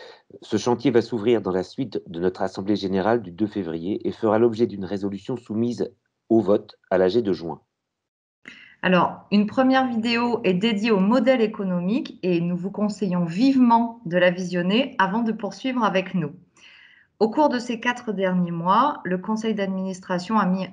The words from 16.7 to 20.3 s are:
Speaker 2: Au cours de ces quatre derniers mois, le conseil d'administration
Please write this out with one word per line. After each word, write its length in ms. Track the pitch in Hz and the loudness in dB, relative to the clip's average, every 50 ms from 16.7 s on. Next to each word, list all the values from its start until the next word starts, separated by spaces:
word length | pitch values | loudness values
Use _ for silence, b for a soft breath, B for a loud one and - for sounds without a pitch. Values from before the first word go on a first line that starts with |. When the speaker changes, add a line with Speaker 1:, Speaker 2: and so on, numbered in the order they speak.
| b b b b b b b b b - | b b b b b b b b b -2
Speaker 2:
Au 100 | 208 220 | 0 0
cours 180 | 214 302 302 285 | 2 2 2 2
de 120 | 240 247 | 2 0
ces 180 | 233 - 233 220 | -4 -6 -6 -4
quatre 320 | - 247 247 240 - 226 | -2 -4 -4 -4 -4 -6
derniers 400 | 202 185 190 185 185 180 175 170 | -2 0 0 0 2 0 0 -2
mois, 500 | 170 170 165 180 196 226 262 294 294 - - | -4 -2 0 2 4 4 4 2 0 -4 -4
le 140 | 180 185 185 | -4 -4 -4
conseil 360 | 185 220 220 220 233 220 214 | -2 -4 -4 -2 -2 -2 -2
d'administration 840 | 208 196 190 190 190 185 190 185 - - - 185 175 180 - | -2 -2 -2 -2 -4 -4 -6 -8 -8 -6 -4 -4 -4 -2 0